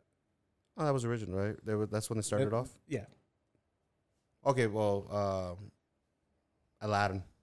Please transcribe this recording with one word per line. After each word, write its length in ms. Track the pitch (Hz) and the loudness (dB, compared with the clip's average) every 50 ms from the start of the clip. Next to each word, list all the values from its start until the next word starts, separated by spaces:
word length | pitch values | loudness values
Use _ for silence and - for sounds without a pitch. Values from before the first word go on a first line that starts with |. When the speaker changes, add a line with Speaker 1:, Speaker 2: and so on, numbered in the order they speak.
| _ _ _ _ _ _ _ _ _ _ _ _ _ _ - | _ _ _ _ _ _ _ _ _ _ _ _ _ _ -6
Speaker 1:
Oh, 80 | - 156 | -2 0
that 80 | 147 | 2
was 120 | 135 131 120 | 2 2 2
original, 340 | 117 120 113 107 92 90 95 | 0 -2 -2 -2 -2 -2 0
right? 180 | 98 107 - - - | 0 0 -2 -4 -4
They 100 | 110 107 | -2 0
were, 100 | 104 107 | 0 0
that's 220 | 101 104 110 - - | 0 0 -2 -2 -2
when 80 | 113 110 | -2 -2
they 40 | |
started 260 | 104 - - 104 - 104 | -2 0 2 2 2 2
Speaker 2:
It 40 | 110 | 2
Speaker 1:
off? 140 | 117 131 135 - - _ - | 0 -2 -4 -10 -16 _ -6
Speaker 2:
Yeah. 160 | 147 110 - - - _ _ _ _ _ _ _ _ _ _ _ _ _ _ _ _ _ _ _ _ _ _ _ _ _ - | -6 -6 -6 -8 -18 _ _ _ _ _ _ _ _ _ _ _ _ _ _ _ _ _ _ _ _ _ _ _ _ _ 0
Speaker 1:
Okay, 200 | 135 135 127 117 | 0 2 2 2
well, 400 | 107 101 110 107 104 101 98 95 - 101 104 101 98 95 95 92 90 87 | 2 2 2 2 2 2 0 -2 -2 -2 0 0 0 0 -2 -4 -6 -8
um, 140 | 92 101 - - _ _ _ _ _ _ _ _ _ _ _ _ _ _ _ _ _ _ _ _ - | -10 -14 -16 -18 _ _ _ _ _ _ _ _ _ _ _ _ _ _ _ _ _ _ _ _ -6
Aladdin. 420 | 107 107 104 101 104 98 95 98 92 - - _ | -2 0 2 4 4 2 0 -2 -6 -10 -16 _